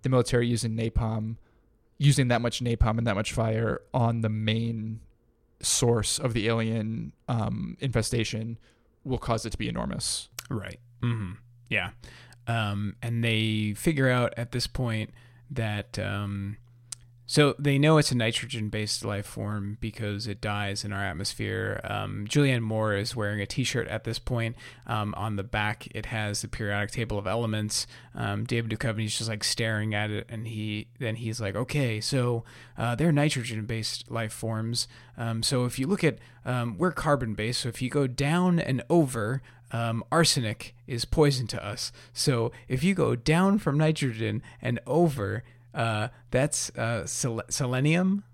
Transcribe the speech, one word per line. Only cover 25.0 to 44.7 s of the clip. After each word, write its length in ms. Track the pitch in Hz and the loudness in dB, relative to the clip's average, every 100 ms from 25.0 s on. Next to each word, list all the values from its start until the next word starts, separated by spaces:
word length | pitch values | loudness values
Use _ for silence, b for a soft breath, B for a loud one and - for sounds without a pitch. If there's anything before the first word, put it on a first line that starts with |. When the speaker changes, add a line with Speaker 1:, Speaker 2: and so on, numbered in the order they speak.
| 104 - | -2 -4
Speaker 2:
on 220 | 107 104 | -4 -4
the 60 | |
back, 440 | 98 107 107 107 - 110 | -2 0 0 -2 -8 -10
it 120 | - | -6
has 340 | 113 107 101 | -4 -2 -4
the 80 | 107 | -6
periodic 420 | - 107 101 101 | -4 -2 -2 -2
table 260 | - 110 107 | -4 -2 -2
of 100 | 98 | 0
elements. 600 | 110 117 107 107 - - B B | 0 0 0 -2 -2 -6 B B
Um, 300 | - 110 104 | -6 -4 -2
David 260 | 117 117 117 110 | -2 -2 -2 -2
Duchovny's 400 | 120 107 110 - | -2 -2 -2 -2
just, 120 | 110 | -4
like, 160 | 107 - | -4 -2
staring 500 | - 113 110 107 104 | 0 0 0 0 -2
at 160 | 107 | -2
it, 140 | 107 107 | -4 -6
and 180 | 117 113 | -10 -8
he, 420 | 113 107 104 - - | -6 -4 -6 -8 -6
then 160 | 120 113 | -4 -4
he's 240 | 113 110 | -4 -4
like, 160 | 104 101 | -4 -2
"Okay, 460 | 123 147 127 107 | -2 0 0 -2
so, 420 | - 135 123 117 - B B - | 0 0 0 -2 -4 B B -4
uh, 180 | 117 120 | -2 2
they're 180 | 170 | 4
nitrogen-based 1000 | 143 151 135 117 110 107 113 107 - - | 4 4 0 -4 -6 -4 -4 -4 -6 -6
life 220 | 113 110 | -6 -6
forms. 560 | - 113 110 113 120 - B B - | -4 -4 -2 -2 -2 -4 B B -8
Um, 240 | 117 113 | -4 -2
so 220 | 113 131 | 0 0
if 160 | 123 123 | 0 -2
you 80 | 131 | 0
look 160 | 196 | 2
at, 140 | 160 113 B B | 2 0 B B
um, 340 | - 123 120 101 | -4 -2 -2 0
we're 140 | 180 | 0
carbon-based, 720 | - 156 143 120 101 107 120 | 2 2 2 0 -2 -2 -2
so 80 | 127 | -4
if 120 | - | -4
you 80 | 127 | -2
go 180 | 147 135 | 0 0
down 520 | 123 139 170 180 170 | 0 0 2 4 2
and 240 | - 127 - | 2 -2 4
over, 520 | 170 143 123 107 135 B B - | 4 4 2 -2 -2 B B -8
um, 320 | 117 117 117 - | -4 -2 -2 2
arsenic 640 | 160 165 - 110 104 - - - | 4 6 4 0 -4 -10 -16 -8
is 200 | 117 - | -6 -2
poison 420 | - 147 131 120 | 4 4 4 -4
to 180 | 120 104 | -6 -6
us. 280 | 107 - B B | -6 -8 B B
So 400 | - - 123 117 B B | -2 0 2 0 B B
if 160 | 127 | 0
you 100 | 165 | 2
go 220 | 185 123 120 | 4 2 2
down 420 | 131 160 190 208 | 4 4 6 4
from 200 | 175 143 | 2 2
nitrogen 640 | 156 156 135 110 110 107 B B | 2 2 -2 -2 -2 -2 B B
and 200 | 127 | -4